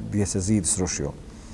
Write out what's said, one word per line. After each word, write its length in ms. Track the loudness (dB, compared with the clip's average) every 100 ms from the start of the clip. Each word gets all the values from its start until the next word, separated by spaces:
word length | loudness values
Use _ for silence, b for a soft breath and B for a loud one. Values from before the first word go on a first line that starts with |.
| 0
gdje 180 | 0 2
se 140 | 2
zid 260 | 4 4 4
srušio. 440 | 0 0 0 -4 -6 B B B